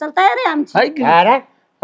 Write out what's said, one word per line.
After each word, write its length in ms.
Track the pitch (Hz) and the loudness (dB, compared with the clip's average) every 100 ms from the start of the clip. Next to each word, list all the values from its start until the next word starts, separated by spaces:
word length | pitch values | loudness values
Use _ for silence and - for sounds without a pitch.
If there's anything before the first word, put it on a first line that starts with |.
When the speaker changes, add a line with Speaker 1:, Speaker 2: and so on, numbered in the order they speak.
Speaker 1:
चल, 100 | 302 330 | -6 0
तयारी 260 | 392 480 | 0 0
आहे 60 | 453 | -4
आमची. 280 | 302 - 196 | -4 -4 -2
Speaker 2:
हाय 100 | 277 | -2
की? 140 | 311 | -2
Speaker 3:
हा 200 | 240 165 | 0 2
ना? 140 | 190 262 - _ _ - | 4 0 -2 _ _ -2